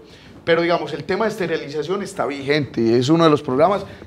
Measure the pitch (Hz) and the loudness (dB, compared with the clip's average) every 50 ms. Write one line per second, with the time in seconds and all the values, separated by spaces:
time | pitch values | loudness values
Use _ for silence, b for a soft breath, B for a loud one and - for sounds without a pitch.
0 | B B B B B B B B - 170 165 165 170 170 170 160 160 143 156 147 | B B B B B B B B -2 2 2 2 2 2 0 0 -2 -4 -8 -8
1 | - - 185 190 226 214 214 - 180 160 165 151 143 139 147 156 143 151 190 208 | -6 -4 -2 -2 -2 -2 -2 -2 -2 -2 -2 -4 -4 -6 -6 -6 -4 -4 -4 -6
2 | 190 - - - 120 127 143 143 131 135 147 156 139 - - - 117 113 117 123 | -6 -6 -6 -4 -4 -4 -4 -4 -2 -2 0 0 -2 -2 -2 0 2 4 4 4
3 | 123 135 160 170 170 160 147 139 - - 127 131 156 185 202 190 190 B B B | 4 4 4 4 6 6 4 4 2 -2 0 2 2 2 2 0 -4 B B B
4 | B | B